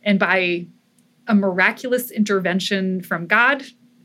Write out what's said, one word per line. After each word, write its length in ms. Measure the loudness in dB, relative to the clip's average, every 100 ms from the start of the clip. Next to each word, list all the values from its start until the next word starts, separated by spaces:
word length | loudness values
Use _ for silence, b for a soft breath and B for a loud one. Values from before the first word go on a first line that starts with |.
And 160 | 2 2
by 480 | 2 2 0 -2 -6 _ _ _ _ _ 0
a 80 |
miraculous 760 | 2 2 2 2 0 -2 -2 -4
intervention 880 | -2 0 0 0 -2 -2 -2 -2 -4
from 260 | -4 -6 0
God, 360 | 2 2 0 -6 _ _ _